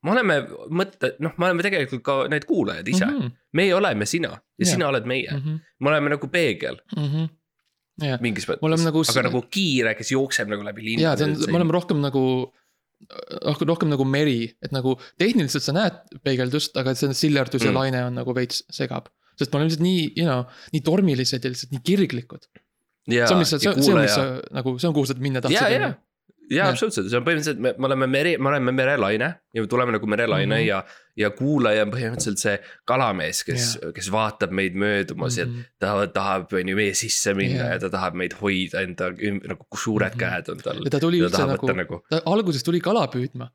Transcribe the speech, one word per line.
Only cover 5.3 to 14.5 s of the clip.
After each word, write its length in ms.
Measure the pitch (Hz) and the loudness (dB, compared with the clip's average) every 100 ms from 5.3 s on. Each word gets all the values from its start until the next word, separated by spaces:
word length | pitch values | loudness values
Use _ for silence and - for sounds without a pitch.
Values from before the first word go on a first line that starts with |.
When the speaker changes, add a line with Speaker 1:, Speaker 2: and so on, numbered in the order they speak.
Speaker 2:
Mhm. 240 | 143 143 156 - _ | -6 -6 -8 -10 _
Speaker 1:
Me 100 | 139 | 2
oleme 240 | 151 143 | 2 2
nagu 140 | 147 135 | -2 -2
peegel. 520 | 170 156 90 64 64 _ - | 0 0 0 -6 -8 _ -4
Speaker 2:
Mhm. 320 | 147 151 160 _ _ _ _ _ _ - | -2 0 -2 _ _ _ _ _ _ -6
Jaa. 220 | 147 123 | -4 -2
Speaker 1:
Mingis 240 | 117 95 - | -2 -2 -4
mõttes. 140 | - | -2
Speaker 2:
Me 80 | 156 | 0
oleme 160 | 160 165 | 2 2
nagu 160 | 156 | 2
Speaker 1:
Aga 100 | 160 | 2
Speaker 2:
s-, 120 | 117 123 | 2 2
Speaker 1:
nagu 160 | 123 - | -2 -2
kiire, 460 | 196 185 131 113 107 | -2 0 2 0 -2
kes 140 | 110 | -2
jookseb 340 | 135 135 - 104 | 0 0 -2 -2
nagu 160 | 104 | -4
läbi 220 | 104 104 110 | -6 -10 -4
linna. 240 | 117 160 | 0 2
Speaker 2:
Jaa, 80 | 139 | 2
see 80 | 151 | 0
on, 40 | 151 | 0
Speaker 1:
See 160 | - | 0
Speaker 2:
me 60 | 170 | 2
oleme 160 | 170 | 4
rohkem 260 | 170 175 156 | 2 0 0
nagu, 240 | 143 135 131 127 127 _ _ _ _ _ - - - - - | 2 2 2 0 -4 _ _ _ _ _ -20 -18 -14 -6 -4
rohkem, 220 | 147 156 | 0 0
rohkem 220 | 170 160 | 2 2
nagu 160 | 139 135 | 2 2
meri, 380 | 139 151 123 113 | 2 2 0 -4